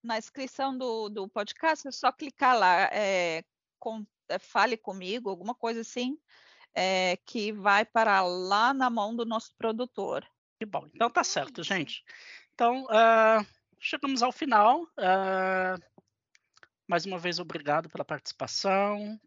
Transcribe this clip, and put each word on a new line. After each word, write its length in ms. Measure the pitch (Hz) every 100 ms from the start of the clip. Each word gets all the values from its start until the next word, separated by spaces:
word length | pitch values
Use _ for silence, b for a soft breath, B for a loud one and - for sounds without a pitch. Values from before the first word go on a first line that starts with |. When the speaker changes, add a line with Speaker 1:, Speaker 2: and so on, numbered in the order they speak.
Speaker 1:
Na 140 | 233 220
inscrição 580 | - - 262 - 269 254
do, 320 | 254 226 214
do 180 | 208 196
podcast, 600 | 220 208 - 320 311 277
é 40 |
só 200 | - 277
clicar 460 | - 294 _ 262 247
lá, 320 | 185 180 196
é, 520 | 208 202 190 175 160 - _ _ _
com-, 260 | 233 220 208 _ _
é, 100 | 180
fale 360 | - 214 196 220
comigo, 520 | - 190 180 233 226
alguma 240 | 180 196
coisa 280 | 247 226 233
assim, 360 | 226 247 247 302 _ b b b b
é, 440 | - 185 190 185 180 -
que 260 | 240 208
vai 340 | 214 202 202 220
parar 360 | 226 220 196
lá 500 | 180 180 185 202 240
na 160 | 269 254
mão 260 | 233 208 233
do 100 | 233
nosso 280 | 220 - _
produtor. 680 | 226 220 247 - 185 147 - _ _ _
Speaker 2:
Que 80 | 214
bom. 220 | 147 143 -
Então 120 | 233
tá 120 | -
Speaker 3:
É 20 |
Speaker 2:
certo, 380 | 269 170 139 131
Speaker 3:
isso. 60 | -
Speaker 2:
gente. 320 | 190 139 - _ B B B B
Então, 340 | - 240 262 262
ah, 560 | 220 226 226 220 220 208 b _ _
chegamos 440 | - 302 277 262
ao 80 | 247
final. 560 | - 294 220 214 302 330 -
Ah, 800 | 185 190 190 190 190 185 185 185 _ _ _ _ _ _ _ _ - _ -
mais 180 | 170 185
uma 140 | 180
vez, 180 | 175 170
obrigado 500 | 165 165 143 151 165
pela 160 | 160
participação, 1160 | 143 147 - - 131 - 196 190 202 208 208 220